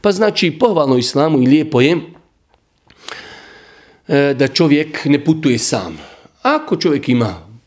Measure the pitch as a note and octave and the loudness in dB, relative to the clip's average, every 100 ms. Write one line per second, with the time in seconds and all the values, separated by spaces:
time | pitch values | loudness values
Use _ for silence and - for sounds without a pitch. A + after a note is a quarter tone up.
0 | G3+ F#3+ G#3+ G#3 F3 - A#3+ E3+ C#3 B2+ | 0 0 0 0 -4 0 0 2 2 2
1 | A#2+ C#3 D#3 D3 B2+ D3 D#3 B2 C#3+ E3+ | 0 0 2 2 4 2 2 2 2 0
2 | - - _ _ _ _ _ _ _ _ | -4 -20 _ _ _ _ _ _ _ _
3 | - - - - - - - - _ _ | -18 -18 -18 -20 -20 -20 -20 -20 _ _
4 | - C#3+ C#3+ C3 C3+ - D#3+ C#3+ D#3 - | -2 0 0 0 -2 0 2 2 0 -6
5 | - C#3+ E3 D#3+ D3+ A#2+ - A2+ F2+ D#2+ | 0 0 2 0 0 0 -2 -4 -6 -14
6 | - - - _ B3+ D4+ D4+ C#4 F3 C#3+ | -18 -20 -20 _ -2 -2 -2 -2 0 0
7 | - B2 A2 E2+ E2+ A2+ | 0 0 0 -6 -16 -20